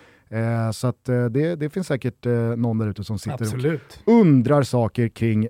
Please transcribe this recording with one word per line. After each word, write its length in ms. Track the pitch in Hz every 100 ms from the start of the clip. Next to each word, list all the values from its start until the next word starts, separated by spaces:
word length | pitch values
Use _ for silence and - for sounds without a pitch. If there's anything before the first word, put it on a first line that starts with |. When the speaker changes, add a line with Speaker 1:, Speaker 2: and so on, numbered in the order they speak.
| - _ -
Speaker 1:
Eh, 420 | 110 113 117 113
så 160 | 107 127
att, 220 | - -
eh, 160 | 123 120
det, 300 | 127 160 170
det 140 | 151
finns 180 | 190 185
säkert, 380 | 147 127 - 120
eh, 80 |
någon 440 | 120 117 117 117 110
där 100 | 110
ute 160 | 98
som 160 | 101 104
sitter 140 | -
Speaker 2:
Absolut. 680 | - 110 127 139 156 - - -
Speaker 1:
och 80 |
undrar 500 | 233 185 135 120 147
saker 440 | 131 123 110 - 117
kring 400 | - 113 107